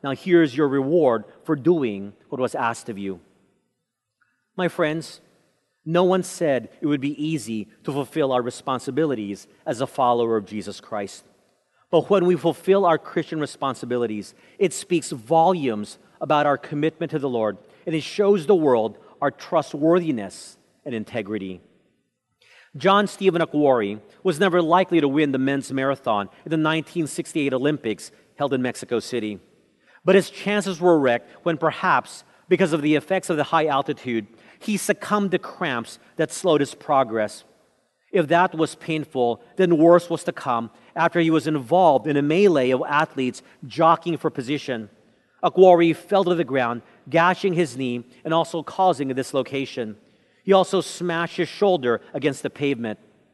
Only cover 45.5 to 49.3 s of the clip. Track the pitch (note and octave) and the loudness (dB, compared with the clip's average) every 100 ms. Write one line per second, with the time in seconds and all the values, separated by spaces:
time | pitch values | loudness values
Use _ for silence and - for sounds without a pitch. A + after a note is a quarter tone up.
45.5 | - F#3 F3 E3+ D#3 - G3 F3+ F3 C#3 | 8 8 10 6 2 0 0 2 0 0
46.5 | C3+ A#2+ A#2+ - _ - D#3+ E3+ F3+ G3+ | 0 -2 -4 -12 _ -2 2 4 2 -2
47.5 | E3+ D#3+ A#2+ C3 A#2+ A#2+ _ D#3+ E3 E3 | 0 -2 -2 -6 -6 -10 _ -2 -2 -2
48.5 | E3+ D3 - F#3 C#3 C3+ B2+ C3 | -6 -8 0 2 2 -2 -4 -2